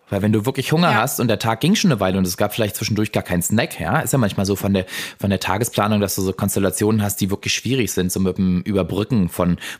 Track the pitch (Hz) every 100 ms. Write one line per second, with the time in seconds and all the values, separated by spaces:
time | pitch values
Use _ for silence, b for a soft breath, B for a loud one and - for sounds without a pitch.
0 | _ 101 104 107 104 135 127 156 175 127
1 | 123 - 123 104 117 113 147 214 196 120
2 | 95 95 92 87 104 - 107 - 107 104
3 | 107 107 - 87 85 107 147 - 80 135
4 | 123 139 107 - 95 101 101 98 92 B
5 | B B 101 95 - 95 123 - 104 107
6 | 98 - 95 92 101 - 98 90 104 110
7 | 104 - 98 98 - - 107 135 104 -
8 | 90 92 95 90 95 90 90 98 87 92
9 | 104 120 87 - 87 87 B B